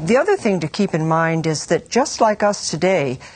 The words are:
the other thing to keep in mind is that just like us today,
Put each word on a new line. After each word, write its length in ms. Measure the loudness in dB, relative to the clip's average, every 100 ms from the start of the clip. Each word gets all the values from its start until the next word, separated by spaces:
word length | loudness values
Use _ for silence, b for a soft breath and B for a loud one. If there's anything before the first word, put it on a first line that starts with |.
the 140 | 2 2
other 180 | 2 0
thing 240 | 0 0
to 80 | -2
keep 260 | -2 -2
in 140 | 0 0
mind 400 | 0 0 0 -2
is 200 | -4 -2
that 220 | -2 0
just 300 | -2 -2 2
like 240 | 2 2
us 260 | 0 -2 -6
today, 500 | -2 0 2 0 -4 B